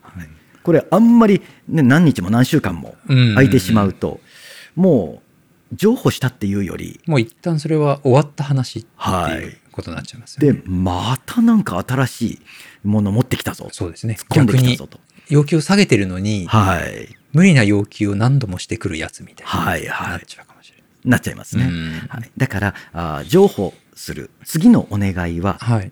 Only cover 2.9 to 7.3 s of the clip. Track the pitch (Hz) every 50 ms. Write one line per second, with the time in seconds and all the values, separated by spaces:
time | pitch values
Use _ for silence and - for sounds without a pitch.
2.9 | - _ _ - 139 127 123 117 104 123 139 113 113 127 - - 113 110 101 95
3.9 | 90 - - 82 - - _ _ _ - - - - - - - _ 160 185 190
4.9 | 156 117 90 73 57 - _ _ _ _ _ _ _ _ _ _ 117 - - 214
5.9 | 240 254 - 131 - - - 123 - _ 107 98 98 101 101 82 82 82 85 87
6.9 | - - _ 165 156 131 113 -